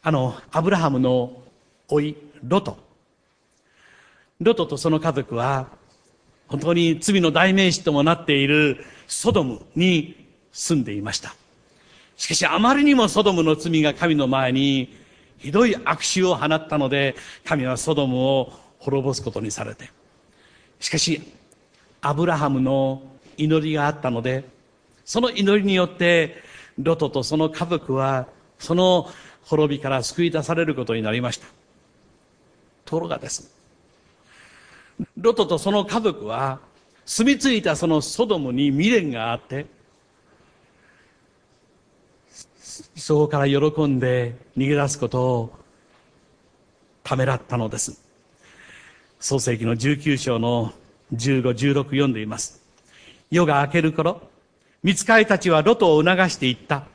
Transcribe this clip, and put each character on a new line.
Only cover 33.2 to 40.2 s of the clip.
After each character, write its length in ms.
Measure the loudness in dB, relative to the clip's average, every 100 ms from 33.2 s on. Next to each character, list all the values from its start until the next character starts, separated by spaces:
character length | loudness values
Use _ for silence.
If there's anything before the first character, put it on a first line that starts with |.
| -8
す。 260 | -14 -14 _ _ _ _ _ _ _ _ -20 -20 -20 -20 -20 -20 _ -14 0
ロ 180 | 0
ト 120 | 2 0
と 120 | 0
そ 120 | 0
の 140 | 0
家 160 | 0 -2
族 260 | -2 -4 -8
は、 320 | -4 -4 -6 _ _ _ _
住 300 | -10 0 0
み 40 | 2
着 200 | 2 0
い 40 |
た 140 | 0 -2
そ 100 | 0
の 140 | 0
ソ 260 | -2 -2 0
ド 120 | 0
ム 140 | -2
に 180 | 0 0
未 200 | 2 2
練 200 | 2 0
が 220 | -6 -4
あ 40 | -6
っ 40 |
て、 260 | -8 -12 -12 _ _ _ _ _